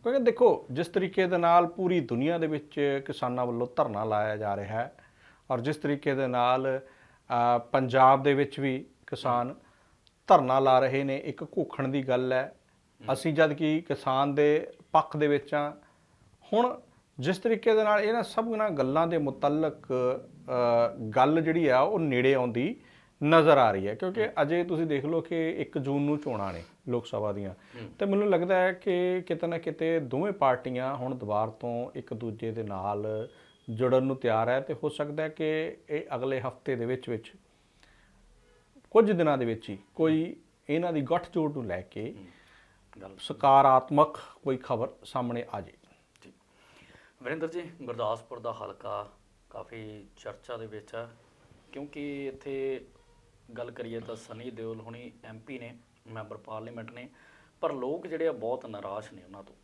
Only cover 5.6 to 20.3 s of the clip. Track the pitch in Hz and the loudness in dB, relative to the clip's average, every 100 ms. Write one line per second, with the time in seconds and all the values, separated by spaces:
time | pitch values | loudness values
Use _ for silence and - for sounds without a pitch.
5.6 | 127 151 143 143 147 135 135 123 120 131 | -2 -2 -2 -2 0 0 0 2 2 2
6.6 | 135 131 135 - - _ _ 120 120 120 | 0 -4 -6 -20 -20 _ _ 0 4 2
7.6 | 120 135 127 131 131 135 139 139 143 139 | 2 0 2 8 8 8 4 2 0 -2
8.6 | 139 131 - _ - 131 131 120 123 - | -4 -4 -8 _ -12 -6 -2 -2 -2 -8
9.6 | - _ _ _ _ _ - 180 127 131 | -20 _ _ _ _ _ 6 6 6 4
10.6 | 135 127 131 135 139 135 156 143 156 - | 6 6 4 0 -2 -4 -6 -10 -8 -4
11.6 | 160 - 135 139 131 127 127 127 135 - | -4 -4 -2 -2 0 0 2 0 -2 -10
12.6 | _ _ _ _ 110 180 170 151 156 147 | _ _ _ _ -4 -2 0 4 4 4
13.6 | 156 156 175 139 - 131 143 139 147 151 | 0 0 -2 -4 0 0 0 4 4 4
14.6 | - - - 156 151 156 147 143 - 147 | -2 -14 2 2 2 0 2 2 0 -4
15.6 | 147 147 - _ _ _ _ _ - 214 | -4 -8 -20 _ _ _ _ _ -2 2
16.6 | 247 247 - _ _ - 131 190 233 220 | 2 0 -14 _ _ -6 -4 0 0 2
17.6 | 240 220 214 208 208 233 208 - 226 220 | 4 4 4 2 2 -2 -2 -4 -2 -2
18.6 | 214 151 131 147 165 165 143 135 143 151 | -2 0 0 2 2 0 -2 0 0 2
19.6 | 156 143 - 127 123 131 - | -2 -4 -4 0 0 -2 -8